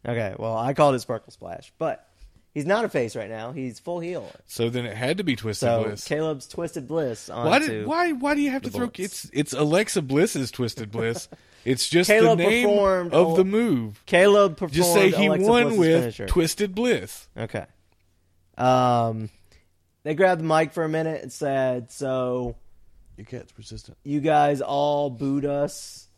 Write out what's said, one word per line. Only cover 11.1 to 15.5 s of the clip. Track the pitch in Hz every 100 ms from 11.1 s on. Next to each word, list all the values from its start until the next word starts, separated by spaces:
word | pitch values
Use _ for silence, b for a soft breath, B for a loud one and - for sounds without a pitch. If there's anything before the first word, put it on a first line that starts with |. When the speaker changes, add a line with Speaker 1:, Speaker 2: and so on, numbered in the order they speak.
| 117 -
Speaker 1:
<laughs> | B B B 120
Speaker 2:
It's | 131 -
just | 165 185
Speaker 1:
Caleb | 220 - 220
Speaker 2:
the |
name | 175 233 226
Speaker 1:
performed | 208 196 185 175
Speaker 2:
of | 156 175
Speaker 1:
Al-, |
Speaker 2:
the | 165
move. | 190 208 233 135 110 104 -
Speaker 1:
Caleb | 175 202 202 196 156
performed | 175
Speaker 2:
Just | 143 175
say | 170 190
he | - 202
Speaker 1:
Alexa | 180 202